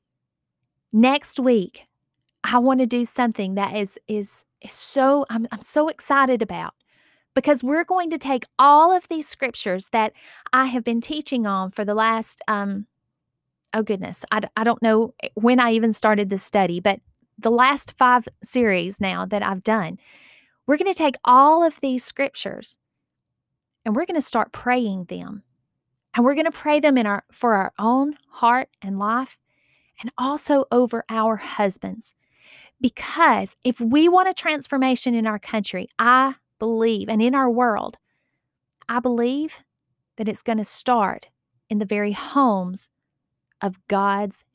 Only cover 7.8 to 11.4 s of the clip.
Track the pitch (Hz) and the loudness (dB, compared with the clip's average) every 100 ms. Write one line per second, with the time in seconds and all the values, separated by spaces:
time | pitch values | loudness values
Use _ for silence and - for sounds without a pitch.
7.8 | 339 370 339 320 277 262 - - 277 294 | 0 -2 -2 -6 -4 -4 -4 2 6 8
8.8 | 330 370 - 320 302 - 262 - 208 185 | 6 4 -2 -8 -8 -6 -8 -6 -6 -6
9.8 | - 226 220 - - - - 254 262 247 | -4 -2 -2 -6 -20 -20 -4 0 0 -2
10.8 | 226 233 - 302 302 254 | -2 -4 -4 -8 -6 -4